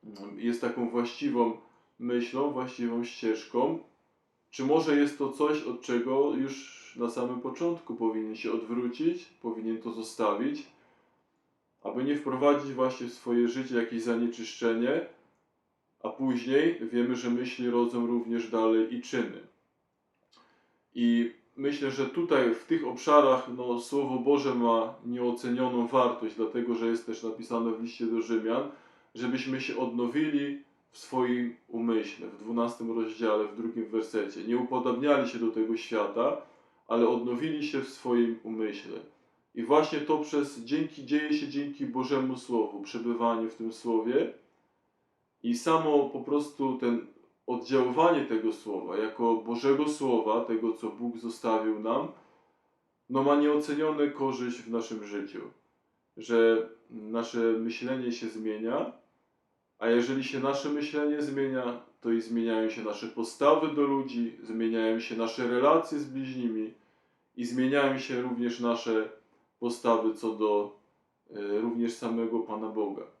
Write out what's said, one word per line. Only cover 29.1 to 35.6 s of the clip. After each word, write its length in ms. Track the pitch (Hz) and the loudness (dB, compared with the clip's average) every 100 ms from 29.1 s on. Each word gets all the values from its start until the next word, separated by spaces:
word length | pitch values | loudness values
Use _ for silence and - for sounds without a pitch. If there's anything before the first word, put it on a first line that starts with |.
żebyśmy 460 | 110 123 127 131 131 | -6 -2 -2 -2 -4
się 160 | - - | -4 -4
odnowili 800 | 123 117 120 139 151 143 143 143 - _ _ | -2 -2 -2 0 0 0 -2 -6 -12 _ _
w 80 | - | -20
swoim 580 | - 131 123 123 120 120 _ | -6 0 2 2 -2 -6 _
umyśle, 580 | 117 117 113 104 - 95 | -4 2 2 0 -8 -14
w 100 | 98 | -12
dwunastym 640 | 107 117 117 - 113 117 | -4 0 0 -2 -4 -2
rozdziale, 440 | 113 110 113 107 | -4 0 2 2
w 120 | 104 107 | 2 -2
drugim 280 | 117 117 | -6 -4
wersecie. 600 | 107 110 107 110 95 98 | -2 -2 0 -2 -2 -6
Nie 120 | 110 120 | -2 0
upodabniali 720 | 123 127 123 117 143 139 120 | 0 0 0 0 4 4 2
się 100 | 120 | 0
do 120 | 113 | -2
tego 260 | 110 | 0